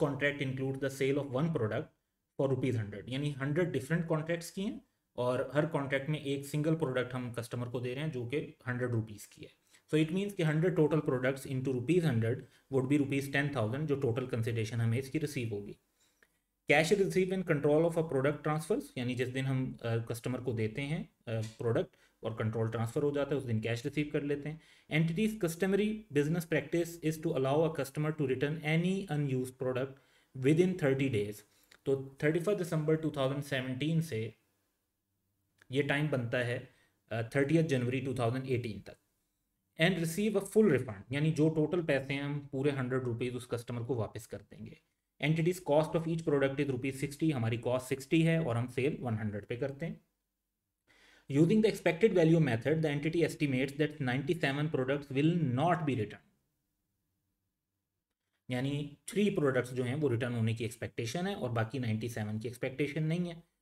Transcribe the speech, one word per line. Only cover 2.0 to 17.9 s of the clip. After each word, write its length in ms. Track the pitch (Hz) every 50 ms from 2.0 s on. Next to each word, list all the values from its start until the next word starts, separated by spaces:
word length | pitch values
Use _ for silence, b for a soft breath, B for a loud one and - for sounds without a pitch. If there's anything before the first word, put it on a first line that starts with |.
| _ _ _ _ _ _ _ -
for 140 | 139 135 131
rupees 220 | 131 135 127 113 110 104
hundred, 240 | 101 107 101 92 -
यानी 220 | 127 139 147 147
हंड्रेड 420 | 147 127 135 147 143 170 180 -
डिफरेंट 340 | - 127 - - 165 180 165
कॉन्ट्रैक्ट्स 440 | - 160 151 156 170 170 165 - -
की 120 | - 196
हैं 180 | 196 240 311 - - _ _ _ _ _ _
और 340 | - 123 123 127 127 135 - 135
हर 120 | 151 160
कॉन्ट्रैक्ट 440 | 160 - 143 139 135 139 135 139 151
में 120 | 151 147
एक 240 | - 139 143 139 139
सिंगल 280 | - - 151 147 165 160
प्रोडक्ट 400 | 160 156 131 123 127 120 123 127
हम 180 | 127 123 120
कस्टमर 360 | 120 123 117 - - 120 123 120
को 120 | 131 123
दे 140 | 120 123 120
रहे 100 | 135 156
हैं 80 | 160
जो 140 | - 123 117
कि 320 | 113 139 156 - - - - -
हंड्रेड 240 | 123 123 123 127 123
रुपीज़ 380 | 120 110 104 110 104 - - - -
की 80 | -
है। 180 | - - _ b b b b b b - 156
So 20 |
it 160 | 156 160 156
means 200 | 170 190 202 202
कि 100 | 196 -
hundred 280 | 160 156 151 160 170 185
total 300 | - 170 151 147 165 151
products 460 | - 151 131 127 127 127 135 - -
into 200 | - 131 131 127
rupees 340 | 135 123 123 117 143 175 180
hundred 360 | 160 143 117 113 110 113 127 - - b b b b -
would 180 | 135 135 131 131
be 60 | 147 147
rupees 280 | 135 139 139 139 139 -
ten 240 | 147 139 147 143
thousand, 260 | 143 127 110 107 120 143
जो 180 | 156 147 139
टोटल 300 | 131 135 117 117 131 127
कंसिडरेशन 540 | 127 131 117 113 123 113 113 110 - 123 117
हमें 180 | 117 113 110 131
इसकी 200 | 135 - - 156
रिसीव 360 | 151 143 - 135 120 110 104
होगी। 220 | 101 101 104 - - _ _ _ b b b b b b b b b b _ _ _ _ -
Cash 280 | 143 151 160 - 214 190
receipt 340 | 190 165 160 185 190 180
and 160 | 190 190 185 -
control 340 | 151 139 143 147 147 156 165 170